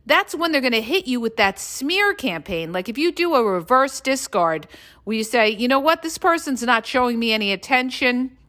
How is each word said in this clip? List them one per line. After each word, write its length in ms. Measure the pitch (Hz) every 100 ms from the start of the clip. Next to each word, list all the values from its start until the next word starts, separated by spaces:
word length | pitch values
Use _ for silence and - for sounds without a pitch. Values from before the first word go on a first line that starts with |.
| 240
that's 280 | 330 415
when 200 | 311 339
they're 80 | 294
gonna 180 | 254 226
hit 280 | 220 370 359
you 120 | 247
with 160 | 226 226
that 240 | 202 196
smear 540 | - - 277 370 403
campaign. 580 | - 254 165 156 170 160
Like, 160 | 180 185
if 100 | 233
you 140 | 339
do 240 | 339 339 277
a 80 |
reverse 560 | 214 185 165 254 269 -
discard 680 | 262 269 - 202 165 160 - - - -
where 140 | - 220
you 80 | 214
say, 240 | 240 220
"You 180 | 208 247
know 120 | 277
what? 240 | 294 330
This 140 | 330 -
person's 460 | 370 339 302 254
not 220 | 240 233 -
showing 340 | 254 247 233
me 140 | 226
any 180 | 220 202
attention. 880 | 196 - 262 254 254 254 247 262 -